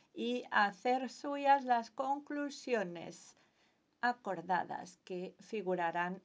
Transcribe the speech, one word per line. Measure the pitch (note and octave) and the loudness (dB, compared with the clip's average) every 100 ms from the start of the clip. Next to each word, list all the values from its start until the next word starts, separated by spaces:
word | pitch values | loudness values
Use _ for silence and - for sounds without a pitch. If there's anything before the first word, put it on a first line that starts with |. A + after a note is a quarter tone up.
| _ | _
y | - A#3 B3 - | -6 -2 -2 0
hacer | - G3+ F#3 B3 B3+ B3+ | 2 2 2 2 2 0
suyas | - D4 C#4+ C#4 C#4 | -6 -6 2 6 6
las | B3+ A#3+ A3+ | 6 2 0
conclusiones | - C4 D4 D4 D4 C#4+ C#4+ - A#3 F3+ E3+ E3+ E3 - - _ _ _ _ _ _ | -4 -2 -2 -4 -4 -4 -6 -2 0 0 -6 -12 -14 -20 -20 _ _ _ _ _ _
acordadas | A#3+ A#3+ G3+ F3 F3 F3 - - F3+ - - | -2 -2 -4 -4 0 0 0 -6 -10 -14 -8
que | F3+ F#3 - | -6 -6 -10
figurarán | - A3 F#3 F3+ E3+ E3+ F3+ F#3+ | -8 -4 0 0 0 0 -2 -4